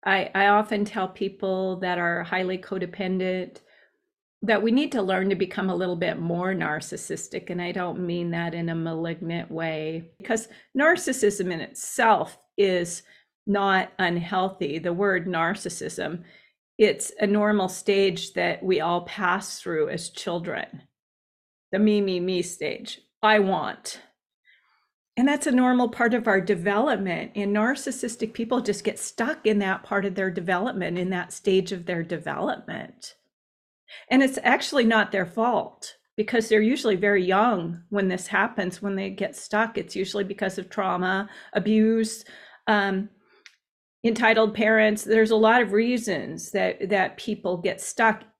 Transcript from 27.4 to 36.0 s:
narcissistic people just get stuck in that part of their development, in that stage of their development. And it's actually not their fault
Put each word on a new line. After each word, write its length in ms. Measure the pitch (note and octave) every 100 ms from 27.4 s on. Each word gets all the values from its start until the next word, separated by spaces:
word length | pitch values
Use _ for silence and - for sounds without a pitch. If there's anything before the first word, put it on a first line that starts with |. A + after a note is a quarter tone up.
| G3+ G#3
narcissistic 800 | A3 C4+ - B3+ A#3+ A#3 A3
people 280 | - A#3 B3+
just 220 | B3 G3+
get 140 | - -
stuck 480 | - - A#3 D#4 A3
in 140 | G#3
that 240 | F#3+ F#3+
part 220 | - G3+ G3
of 100 | F#3
their 160 | F#3+
development, 680 | F3+ F3 F3+ G#3+ - F3 F3
in 120 | F#3
that 240 | F3+ F3
stage 380 | - - F#3+ F3+
of 140 | F#3+ E3+
their 160 | F3
development. 1120 | E3 E3+ D3+ D3 G#3 - - - - - - - _ _ _ _ _ _ _ - -
And 140 | C4
it's 160 | C4+ C4+
actually 440 | - C4 - D4 A3+
not 260 | A3+ G3+
their 140 | G3 F3+
fault 680 | - A#3 G#3+ - - - -